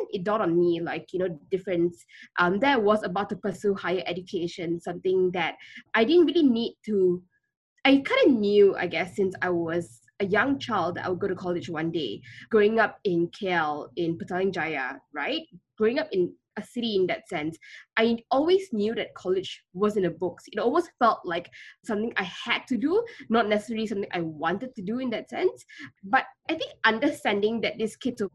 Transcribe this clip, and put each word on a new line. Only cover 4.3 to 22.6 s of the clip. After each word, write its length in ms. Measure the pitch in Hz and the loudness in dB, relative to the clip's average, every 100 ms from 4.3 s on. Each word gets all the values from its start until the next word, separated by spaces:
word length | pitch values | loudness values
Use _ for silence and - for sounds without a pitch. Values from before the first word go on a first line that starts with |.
| 185 175 - 165 170 | -6 -6 -6 -6 -6
something 520 | 185 175 185 185 185 | -6 -4 0 2 2
that 260 | 180 156 - - - - 226 | 0 -4 -6 -18 -20 -4 2
I 80 | |
didn't 240 | 226 349 311 | 6 6 6
really 160 | 339 | 6
need 320 | 277 226 233 - 214 | 4 4 -2 -6 -2
to, 380 | 202 185 180 _ _ _ _ _ _ | 2 2 2 _ _ _ _ _ _
I 200 | 269 277 - | 4 4 4
kinda 340 | 523 392 226 | 4 6 4
knew, 360 | 202 208 196 - | 4 8 6 6
I 100 | 175 | -4
guess, 300 | 160 185 - | -2 -4 0
since 200 | 190 185 | -2 0
I 80 | 180 | -2
was 520 | 175 165 175 170 - _ - | 0 0 -4 -4 -16 _ -6
a 40 | 196 | 0
young 340 | 208 262 277 | 2 2 0
child 360 | - 208 170 175 | -2 -2 -2 -4
that 100 | - | -4
I 40 | |
would 100 | 180 | -2
go 100 | 196 | -2
to 60 | 185 | -4
college 340 | 185 175 160 | -4 -4 -4
one 220 | 156 165 | -4 -2
day. 300 | 165 120 110 - - - | -2 -4 -8 -14 -20 2
Growing 280 | 220 208 226 | 4 6 4
up 220 | 208 - 196 | 0 0 -2
in 240 | 170 170 | 0 0
K 220 | - 190 | -4 -2
L, 380 | 170 151 147 - - | 0 0 -4 -8 -4
in 220 | 165 165 | -4 -4
Petaling 340 | 156 180 196 | -6 -2 -2
Jaya, 440 | 180 160 143 131 139 _ | -2 -4 -4 -6 -10 _
right? 300 | 143 147 185 160 175 _ - | -6 -4 -6 -8 -20 _ 0
Growing 200 | 214 285 | 0 0
up 120 | - | -2
in 220 | 190 175 - _ 214 | -2 -2 -4 _ -14
a 40 | - 240 | -10 -6
city 200 | 233 196 | -2 0
in 80 | 180 | 0
that 200 | - - | -2 -6
sense. 300 | 165 156 160 - - - 226 | -6 -6 -8 -18 -20 -4 2
I 80 | 233 233 - | 2 2 0
always 380 | 262 320 381 381 | 0 4 2 2
knew 220 | 214 214 214 | -2 -2 -2
that 200 | - - | -8 -8
college 280 | 180 190 185 - _ | -2 -2 -4 -14 _
was 240 | 180 208 208 | -2 0 2
in 60 | |
the 80 | 175 - | -2 -2
books. 200 | 180 - - | -6 -6 -10
It 60 | - | -2
almost 320 | 240 330 330 - | 0 0 -2 2
felt 200 | 233 - 180 | 2 2 -4
like 140 | 175 - - - - - | -6 -6 -20 -20 -16 -6
something 240 | 208 233 - | -4 -2 -4
I 60 | 180 - 233 | -6 -8 -4
had 160 | 240 | -4